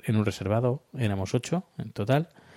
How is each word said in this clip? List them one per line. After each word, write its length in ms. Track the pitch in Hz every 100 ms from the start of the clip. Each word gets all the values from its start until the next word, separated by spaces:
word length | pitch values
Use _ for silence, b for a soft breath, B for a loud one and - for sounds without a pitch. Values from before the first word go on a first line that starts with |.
en 120 | - 107
un 100 | 104
reservado, 580 | - 95 110 123 127 _ -
éramos 380 | 110 98 92 127
ocho 280 | - 170 - -
en 140 | 113
total. 380 | - 107 139 165 b b